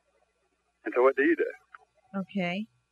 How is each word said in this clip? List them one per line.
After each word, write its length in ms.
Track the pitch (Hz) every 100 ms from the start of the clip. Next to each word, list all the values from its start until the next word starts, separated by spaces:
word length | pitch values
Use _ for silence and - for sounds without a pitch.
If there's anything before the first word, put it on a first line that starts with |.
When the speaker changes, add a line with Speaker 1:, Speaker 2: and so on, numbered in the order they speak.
| _ _ _ _ _ _ _ _ 110
Speaker 1:
And 80 | 123
so 60 |
what 120 | 120 131
do 80 |
you 120 | 147 -
do? 840 | - - _ - _ _ _ 196
Speaker 2:
Okay. 460 | 185 202 175 185 220 _ _